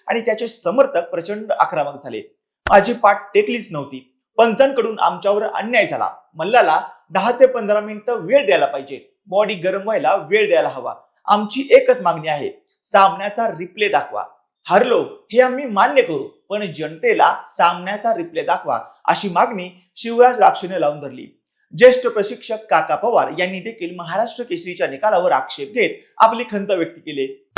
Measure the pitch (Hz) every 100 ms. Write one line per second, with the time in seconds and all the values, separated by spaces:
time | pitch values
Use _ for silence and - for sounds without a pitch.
0 | - 233 233 214 233 - 175 226 269 175
1 | - 170 165 214 214 - 131 156 143 139
2 | 131 110 - _ _ _ - 202 208 233
3 | 208 202 - 208 214 240 202 156 139 131
4 | - _ _ - 233 214 269 277 226 202
5 | 170 175 196 208 214 - 208 240 175 131
6 | 98 - _ 160 175 240 175 160 - -
7 | _ 185 208 247 262 247 208 208 214 214
8 | 226 233 170 269 190 170 139 143 135 131
9 | - _ - 190 208 202 175 190 202 208
10 | 151 190 151 208 208 165 143 135 123 -
11 | _ _ - 208 214 262 277 254 254 226
12 | 180 165 156 147 107 - _ _ - 202
13 | 196 180 202 208 226 160 175 214 202 143
14 | - 104 90 _ _ _ - 185 254 196
15 | 135 - - 226 254 254 285 202 240 285
16 | 175 151 139 _ - 208 202 143 151 160
17 | 240 196 156 190 - - 175 180 180 208
18 | 233 185 170 165 - - 156 120 - _
19 | - 170 202 175 240 208 180 - _ -
20 | 233 233 247 220 185 - 180 185 151 147
21 | 139 123 - _ _ _ _ 160 254 254
22 | 247 214 202 240 - 220 - 170 156 151
23 | 226 208 131 156 180 190 220 - 175 180
24 | 165 180 233 - 240 175 175 175 160 135
25 | 214 190 180 135 - - 139 240 185 -
26 | _ - 220 233 240 208 196 190 160 -
27 | - 143 135 - _